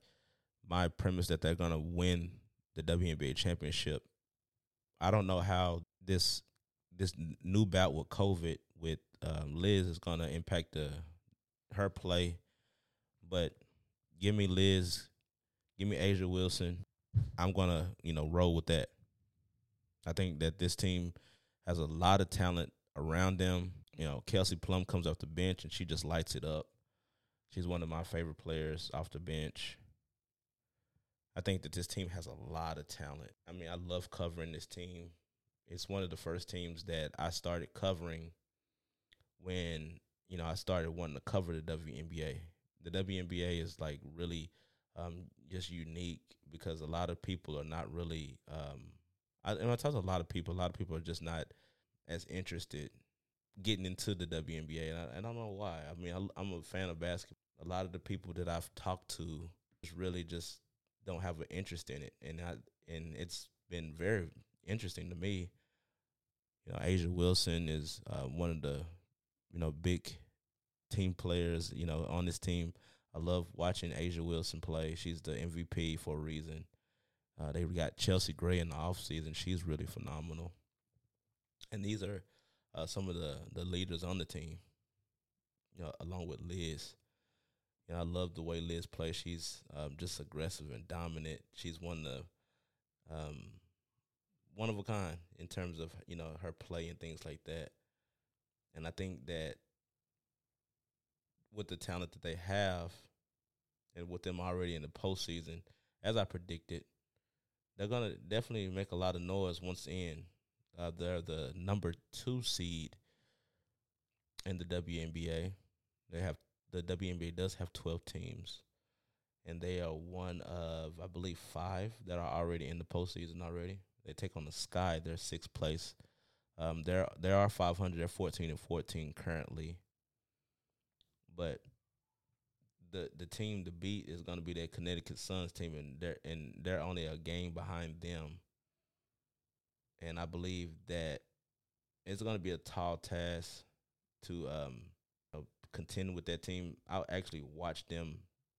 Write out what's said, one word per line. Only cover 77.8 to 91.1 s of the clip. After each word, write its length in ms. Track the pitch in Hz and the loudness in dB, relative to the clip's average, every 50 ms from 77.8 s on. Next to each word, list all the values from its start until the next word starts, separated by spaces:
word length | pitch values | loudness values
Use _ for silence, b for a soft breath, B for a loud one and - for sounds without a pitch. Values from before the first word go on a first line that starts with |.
| 80 - - | 0 0 0
Chelsea 360 | - - - 92 90 - - 76 | 0 4 6 6 6 6 2 -2
Gray 260 | - 87 87 90 90 | 0 2 4 4 4
in 100 | 85 82 | 4 2
the 80 | 73 | 0
offseason. 580 | 78 80 87 90 - - - 76 80 78 80 76 | 0 0 0 0 0 -2 -4 -4 -4 -2 -4 -4
She's 320 | - - 90 92 87 82 | -4 0 0 0 2 2
really 200 | 87 78 76 95 | 0 0 0 0
phenomenal. 640 | 92 - - - 65 76 78 80 85 78 82 85 87 - _ _ _ _ _ _ _ _ _ _ _ _ _ _ _ _ _ _ _ _ - - - - | -2 -4 -6 -6 -6 -4 -4 -4 -4 -6 -6 -6 -8 -10 _ _ _ _ _ _ _ _ _ _ _ _ _ _ _ _ _ _ _ _ -20 -14 -10 -6
And 120 | 98 98 | -4 0
these 180 | 101 107 104 98 | 0 0 0 0
are, 200 | 101 104 92 - b b b b b b b b b - | -2 -4 -6 -10 b b b b b b b b b -6
uh, 120 | 82 80 | -6 -4
some 220 | 80 - 98 98 92 | -4 -2 -2 -2 -2
of 60 | 85 | -2
the, 240 | 87 82 73 69 - - - - | -2 -2 -4 -4 -6 -8 -8 -6
the 120 | 82 87 | -4 -2
leaders 400 | 90 90 90 92 92 87 82 90 | -2 0 0 0 0 -2 -4 -2
on 140 | 87 92 92 | -2 -2 -2
the 60 | 85 | -2
team, 340 | - - 87 82 80 82 87 - _ _ _ _ _ _ _ _ _ _ _ _ _ _ _ _ _ _ _ _ _ _ | -4 -6 -8 -8 -8 -10 -12 -16 _ _ _ _ _ _ _ _ _ _ _ _ _ _ _ _ _ _ _ _ _ _
you 80 | - 85 | -10 -10
know, 100 | 78 - - | -8 -8 -8
along 280 | - 82 92 90 87 85 | -8 -6 -6 -4 -4 -6
with 120 | 73 - | -6 -8
Liz. 540 | - 87 87 95 82 82 78 69 - - - _ _ _ _ _ _ _ _ _ _ _ _ _ _ _ _ _ _ - | -6 -6 -4 -4 -2 -2 -4 -6 -8 -12 -14 _ _ _ _ _ _ _ _ _ _ _ _ _ _ _ _ _ _ -6
You 60 | 87 | -4
know, 60 | 87 | -2
I 40 | 85 | -2
love 300 | 85 87 90 90 87 80 | 0 2 0 0 0 -2
the 80 | 82 82 | -4 -4
way 180 | 82 85 85 | -2 -2 -2
Liz 260 | 85 85 85 85 85 | -2 -2 -2 -4 -4
plays. 300 | - - - 82 80 82 | -6 -6 -4 -2 -2 -2
She's, 460 | - - 85 87 82 80 - - - - - - | -4 -4 -6 -6 -6 -6 -8 -8 -10 -14 -14 -8
um, 180 | 73 76 76 71 | -6 -6 -6 -6
just 240 | 78 90 87 - - | -6 -6 -6 -6 -6
aggressive 500 | 73 69 - 76 78 - - - 78 76 | -8 -8 -4 -4 -4 -4 -4 -6 -8 -10
and 160 | 64 - 82 | -10 -10 -8
dominant. 540 | 87 87 85 87 85 | -8 -6 -4 -4 -4